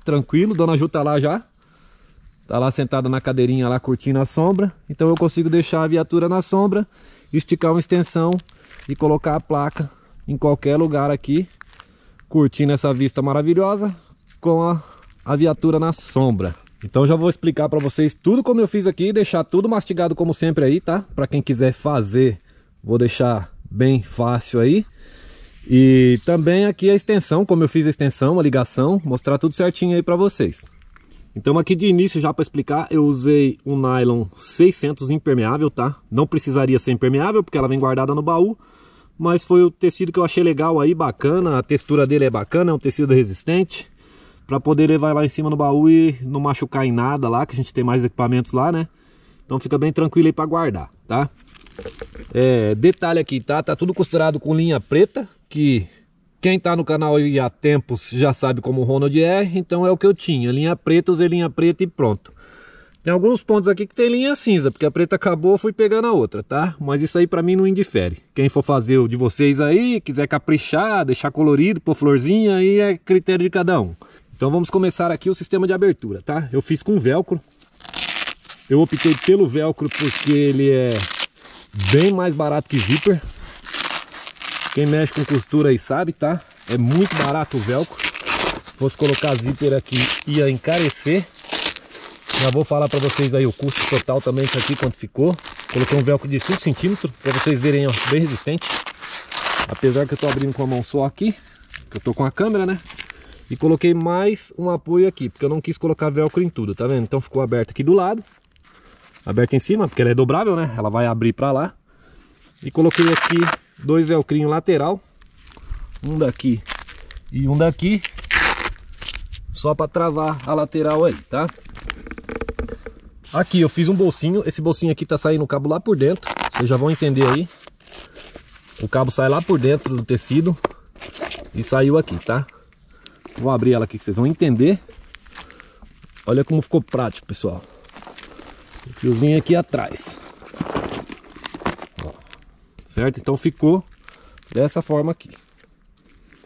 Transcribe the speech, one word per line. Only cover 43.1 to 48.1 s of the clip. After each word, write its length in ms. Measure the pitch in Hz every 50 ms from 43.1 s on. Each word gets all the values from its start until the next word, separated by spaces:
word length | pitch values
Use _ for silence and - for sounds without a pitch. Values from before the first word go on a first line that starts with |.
| 131
resistente, 760 | 131 120 98 95 - - 160 170 185 185 - - - - - _ _ _ - - - - - _ _ _
pra 140 | - 135 143
poder 260 | - 147 156 147 156
levar 280 | 156 160 147 151 156 151
lá 100 | 151 151
em 60 | 135
cima 180 | - - 151 151
no 80 | 151
baú 320 | 147 147 139 139 147 156 160
e 260 | 165 165 160 160 135 123
não 200 | 127 127 143 139
machucar 440 | 143 143 135 - 147 - - 139 135
em 80 | 127
nada 340 | 117 117 120 131 147 143 131
lá, 200 | 117 117 123 107
que 80 | - 123
a 20 |
gente 160 | 131 127 -
tem 100 | - 127
mais 220 | 123 123 123 127 123
equipamentos 480 | 120